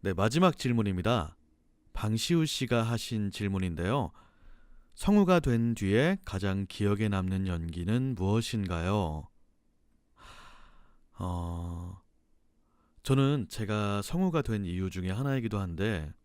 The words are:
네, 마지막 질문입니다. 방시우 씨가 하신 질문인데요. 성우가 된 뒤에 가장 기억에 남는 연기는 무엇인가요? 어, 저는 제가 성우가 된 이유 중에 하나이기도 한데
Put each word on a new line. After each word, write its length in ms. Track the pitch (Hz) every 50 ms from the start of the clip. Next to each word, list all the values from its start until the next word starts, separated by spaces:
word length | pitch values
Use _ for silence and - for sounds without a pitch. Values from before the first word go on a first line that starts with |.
네, 120 | - 98 92
마지막 440 | 85 98 110 117 165 185 185 - -
질문입니다. 760 | - 127 120 117 107 101 95 90 87 104 120 117 78 80 - _ _ _ _ _ _ _ _ _ _ _ _
방시우 520 | - - 107 110 113 - - 175 165 160
씨가 380 | 151 - - 135 120 123 120 113
하신 480 | 113 117 113 - - 120 110 104 101
질문인데요. 800 | - - 104 101 98 95 92 90 85 78 85 92 120 143 120 80 - - - - _ _ - - - - - - - - - _ _
성우가 440 | - - - 208 208 202 175 185 175
된 340 | 151 139 120 113 117 117 117
뒤에 420 | - 104 95 98 113 139 165 196 190 -
가장 400 | - - 95 95 101 95 98 98 92
기억에 400 | - - 104 101 104 104 110 107
남는 380 | 101 95 92 92 95 95 95 95
연기는 680 | 90 85 82 82 82 87 87 90 110 123 131 135 127
무엇인가요? 1120 | 98 92 95 104 113 117 - - 110 98 90 90 82 82 90 101 107 98 80 78 76 73 - _ _ - _ _ _ _ _ _ _ _ _ _ _ _ _ _ _ - - - - - - - - - - - - - - - _ _ _ _ -
어, 840 | 98 90 90 87 85 85 85 85 87 87 85 85 85 90 92 92 _ _ _ _ _ _ _ _ _ _ _ _ _ _ _ _ _ _ _ - _
저는 440 | - 135 135 139 135 147 143 107 -
제가 520 | - - 110 98 107 107 104 101 101 101
성우가 400 | 101 - - 175 190 185 165 160
된 240 | 139 - 113 104 101
이유 240 | 90 87 90 95 95
중에 200 | 90 95 90 92
하나이기도 480 | 95 107 135 139 135 131 117 113 101 101
한데 520 | 98 90 85 80 98 110 110 85 76 73 - _